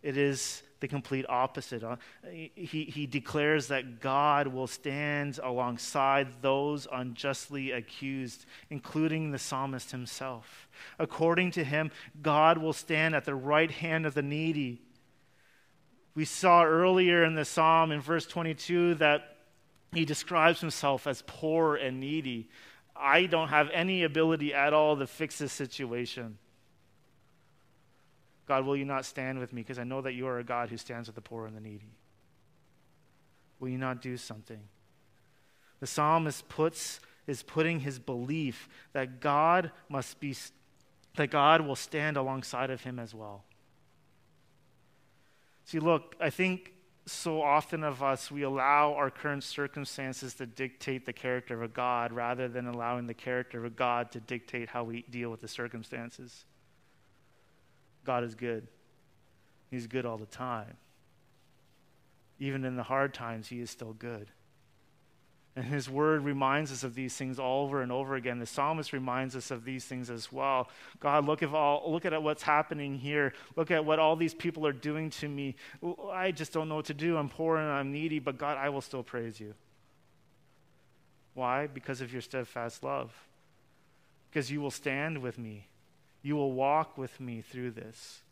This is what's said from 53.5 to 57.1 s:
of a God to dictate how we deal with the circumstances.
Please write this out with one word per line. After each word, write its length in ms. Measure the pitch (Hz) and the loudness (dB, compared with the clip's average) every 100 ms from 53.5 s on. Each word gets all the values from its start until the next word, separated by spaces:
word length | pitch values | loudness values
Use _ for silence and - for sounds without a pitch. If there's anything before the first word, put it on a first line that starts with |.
| 120 | -8
of 80 | 117 | -10
a 40 | |
God 400 | 113 127 120 117 | -2 0 0 -2
to 80 | 120 | -8
dictate 500 | 110 123 - 127 117 | -8 -10 -8 -10 -6
how 140 | 123 | -6
we 180 | 113 117 | -6 -8
deal 280 | 120 120 120 | -10 -8 -8
with 100 | 113 | -10
the 60 | 110 | -12
circumstances. 960 | - 120 117 110 127 117 - 127 - _ _ _ _ _ _ _ | -8 -8 -10 -12 -12 -12 -14 -20 -20 _ _ _ _ _ _ _